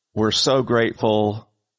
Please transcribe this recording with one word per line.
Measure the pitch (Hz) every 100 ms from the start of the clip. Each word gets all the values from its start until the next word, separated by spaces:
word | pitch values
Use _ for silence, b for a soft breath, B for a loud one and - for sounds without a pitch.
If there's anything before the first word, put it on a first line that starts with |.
| _
were | 104 107
so | - 147 135
grateful | 117 120 113 - 113 107 104 110 - _ _